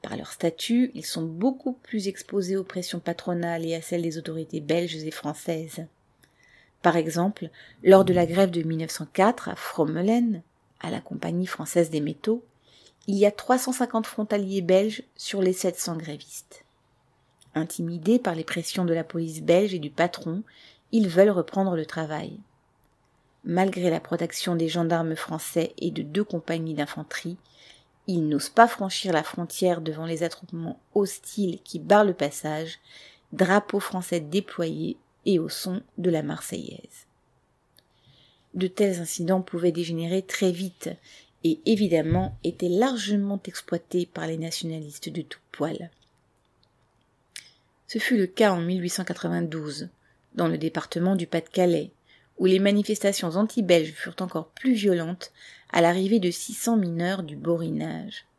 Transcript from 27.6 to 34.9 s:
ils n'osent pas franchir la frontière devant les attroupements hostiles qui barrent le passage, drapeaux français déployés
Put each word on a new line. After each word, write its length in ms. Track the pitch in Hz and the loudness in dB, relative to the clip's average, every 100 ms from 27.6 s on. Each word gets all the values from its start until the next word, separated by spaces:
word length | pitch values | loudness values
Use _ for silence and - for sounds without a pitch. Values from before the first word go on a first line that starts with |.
| - - _ _ - | -20 -20 _ _ -2
ils 200 | 175 156 | 0 2
n'osent 220 | 143 - | 0 0
pas 180 | - 233 | 6 6
franchir 440 | - 190 - 190 | 6 -4 -4 0
la 120 | 160 | 0
frontière 580 | 151 - 170 - 185 170 | 0 -6 -6 0 0 2
devant 240 | 160 156 165 | -2 -6 -6
les 180 | 160 | -2
attroupements 560 | 170 - 175 165 165 - _ | -4 -6 -12 -8 -8 -10 _
hostiles 680 | 208 196 - - - 190 165 | 0 0 -2 -10 -4 -2 -4
qui 160 | - 175 | -10 -12
barrent 240 | 156 202 208 | 6 6 6
le 80 | |
passage, 640 | 180 147 - 156 151 165 - _ - - _ _ | 2 -4 -4 -6 -6 -8 -12 _ -20 -20 _ _
drapeaux 460 | - 185 196 202 202 | 0 4 4 2 -4
français 400 | - 185 180 175 | -2 -6 -2 -4
déployés 760 | 151 180 202 - 165 151 160 | 0 -4 -4 -6 -4 -4 -6